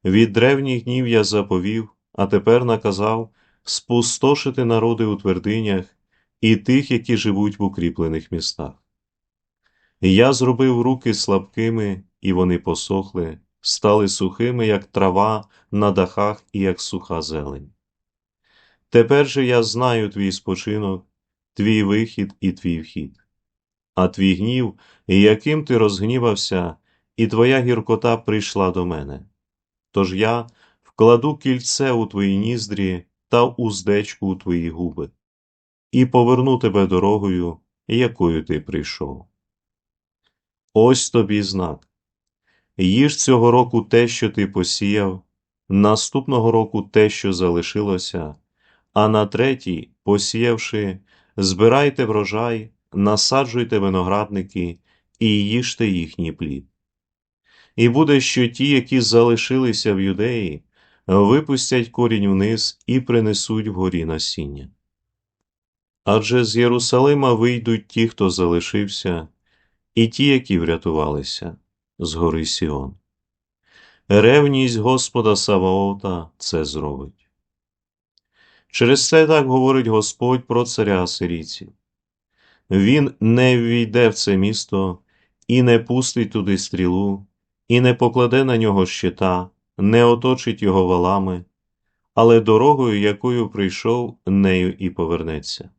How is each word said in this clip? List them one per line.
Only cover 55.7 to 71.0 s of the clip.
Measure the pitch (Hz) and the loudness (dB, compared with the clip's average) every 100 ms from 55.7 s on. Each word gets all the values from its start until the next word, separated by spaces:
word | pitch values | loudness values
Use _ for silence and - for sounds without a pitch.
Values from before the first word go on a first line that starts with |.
| - 113 | -4 -2
їхній | 92 80 - 82 | -2 -6 -8 -8
плід. | - 80 67 - _ _ _ _ _ _ _ _ _ _ - | -8 -10 -10 -14 _ _ _ _ _ _ _ _ _ _ 2
І | 120 | 2
буде, | 127 151 139 | 4 4 4
що | 120 131 120 | 2 0 -2
ті, | 120 139 | 0 0
які | 139 127 135 | 0 2 -2
залишилися | 117 117 120 117 - 131 127 104 110 | 2 4 4 2 0 -2 0 -2 -2
в | 95 | 0
Юдеї, | 95 95 113 120 95 73 _ _ _ _ - | -2 -2 -4 -4 -6 -10 _ _ _ _ 0
випустять | 95 101 135 151 131 - 127 117 | 4 4 4 2 -4 0 -2 -2
корінь | - 120 110 101 | -2 0 0 0
вниз | 95 101 113 - - - | 0 0 -2 -6 -8 -2
і | 127 | -2
принесуть | 127 117 107 101 - 110 107 | 2 0 2 -2 -4 -6 -4
вгорі | 92 92 87 | -4 -2 -2
насіння. | 80 80 - - 71 69 67 _ _ _ _ _ _ _ _ _ _ _ _ _ | -6 -6 -8 -8 -10 -12 -18 _ _ _ _ _ _ _ _ _ _ _ _ _
Адже | - 107 104 123 | 0 0 2 0
з | 113 113 | 0 2
Єрусалима | 120 120 120 123 135 143 135 | 2 2 0 2 4 4 2
вийдуть | 113 120 123 117 113 - | 2 0 0 -2 -4 -4
ті, | - 113 | -2 -2
хто | - 98 | 0 -2
залишився, | 87 87 85 - 104 101 - 98 85 78 _ _ _ _ _ _ | 0 0 0 -2 -6 -6 -6 -6 -6 -10 _ _ _ _ _ _
і | - 113 | 0 0
ті, | - 143 | 2 2
які | 131 127 92 | 2 0 -2
врятувалися, | 82 82 85 78 | 0 -2 -2 -2